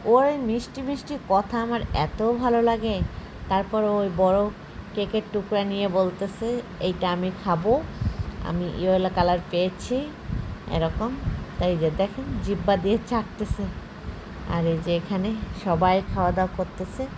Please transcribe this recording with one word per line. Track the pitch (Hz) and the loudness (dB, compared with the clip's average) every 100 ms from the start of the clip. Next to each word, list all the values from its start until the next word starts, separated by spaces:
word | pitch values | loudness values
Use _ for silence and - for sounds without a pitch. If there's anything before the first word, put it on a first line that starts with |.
ওর | 220 247 277 | 8 6 6
এই | 294 | 2
মিষ্টি | 240 233 - 269 | 0 -2 -4 -6
মিষ্টি | 262 285 - 285 - | -4 -6 -6 -8 2
কথা | 196 202 233 | 2 2 -2
আমার | 233 233 - | 0 -2 0
এত | - 156 - 220 | 0 0 0 0
ভালো | 240 247 233 | 2 4 4
লাগে। | 233 226 220 196 170 - - - - | 4 2 0 0 -2 -4 -12 -12 0
তারপর | 190 190 220 | 0 2 2
ওই | 214 208 202 175 | 2 2 0 4
বড় | 185 196 208 - - - - | 4 6 2 -4 -14 -14 -8
কেকের | - 202 220 214 | -4 -2 -2 -2
টুকরা | 208 196 208 | -4 0 0
নিয়ে | 202 196 202 | 0 0 2
বলতেছে, | 180 185 185 196 - 226 247 - - | 2 2 0 -6 -4 -2 -2 -6 -4
"এইটা | 185 175 185 | -2 0 0
আমি | 180 185 185 | 0 -2 -2
খাবো, | 202 165 196 269 330 - - - - - 190 | 0 2 4 2 2 -2 -2 -2 -6 -6 -4
আমি | 170 175 - | -2 -2 0
ইয়েলো | 185 185 185 | 2 4 2
কালার | 180 175 180 - | 2 2 2 0
পেয়েছি", | 175 185 185 - 254 294 - - - - - - | 0 0 -2 -2 -2 -2 -10 -6 -4 -4 -8 -4
এরকম। | 165 165 - 220 269 - - - - | 0 0 0 -2 -2 -4 -4 -6 0
তাই | 180 170 | 2 2
যে | 160 151 | 2 2
দেখেন, | 196 233 269 240 | 0 -2 -4 -4
জিব্বা | 180 190 170 196 | -2 0 2 2
দিয়ে | 190 226 - | 4 0 0
চাটতেছে। | 233 214 - 214 - 196 - - - - - - - - | -2 -2 -6 -4 -2 -4 -6 -12 -10 -10 -10 -12 -10 -4
আর | 175 165 | 0 2
এই | 160 | 0
যে | 175 170 | 0 0
এখানে | - 196 196 220 202 - | 0 -2 -2 -4 -6 -6
সবাই | 196 170 185 185 190 | 0 4 4 4 2
খাওয়া | 196 180 | 0 2
দাওয়া | 180 185 - | 2 0 0
করতেছে | 180 - 185 - 269 | -6 -4 -8 -6 -8